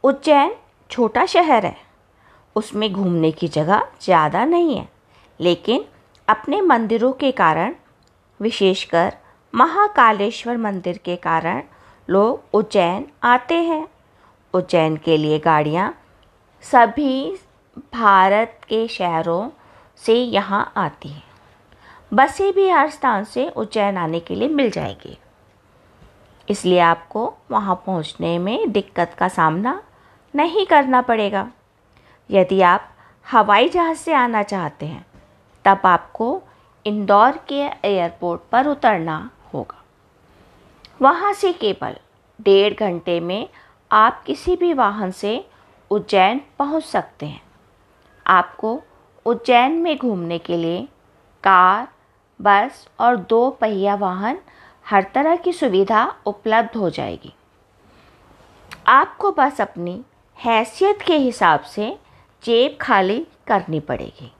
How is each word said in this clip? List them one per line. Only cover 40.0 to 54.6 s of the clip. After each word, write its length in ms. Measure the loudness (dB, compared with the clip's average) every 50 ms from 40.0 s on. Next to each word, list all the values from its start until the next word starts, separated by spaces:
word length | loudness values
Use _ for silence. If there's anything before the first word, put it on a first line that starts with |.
| _ _ _ _ _ _ _ _ _ _ _ _ _ _ _ _ _ -20 _ 2
वहाँ 300 | 2 2 2 2 -2 -4
से 200 | -2 0 -2 -2
केवल 440 | -2 -2 -4 -4 -4 -4 -8 -12 -12 -14 _ _ _ _ _ _ _ -4
डेढ़ 360 | 2 4 6 6 6 4 0
घंटे 440 | -2 -2 -2 -2 -4 -4 -4 -4 -4
में 280 | -2 -4 -6 -6 -8 -12 _ -20 -20 _ _ _ _ _
आप 320 | 4 4 4 4 2 -4
किसी 340 | -8 -8 -8 -6 -2 -4 -2
भी 160 | 0 0 0 2
वाहन 360 | 2 0 0 0 -4 -6 -8
से 340 | -8 -6 -6 -6 -6 -6 -8 _ _ _ _ _ _ _ _ _
उज्जैन 500 | -4 -4 -2 2 4 4 4 4 2 -2 -8 _ _ _
पहुँच 260 | -4 -2 -2 -4 -4
सकते 420 | -4 -6 -6 -6 -6 _ _ -14
हैं। 160 | -14 -14 -16 _ _ _ _ _ _ _ _ _ _ _ _ _ _ _ _ _
आपको 540 | 2 4 4 2 0 -8 -8 -6 -6 -6 -8 -12 _ _ _ _ _ _ _ _
उज्जैन 460 | -4 -4 -2 2 4 4 4 4 4
में 240 | 0 -2 -2 -2 -4 -2
घूमने 400 | -4 -4 -4 -4 -6 -6 -6 -8
के 180 | -6 -6 -4
लिए 260 | -4 -2 -4 -4 -6 -8 -12 _ _ _ _ _ _ _ _ _ _ 0
कार, 440 | 4 6 6 6 4 4 0 -4 -10 _ _ _ _ _ _ _ _ _ _
बस 480 | 2 2 4 4 2 -2 -8 -16 -20 _ _ 0
और 160 | 2 2 2
दो 320 | 0 -2 0 2 2 2 0
पहिया 440 | -2 -2 -4 -4 -2 -2 0 -2 0
वाहन, 440 | -2 -2 -4 -4 -4 -4 -6 -6 -8 _ -20 _ _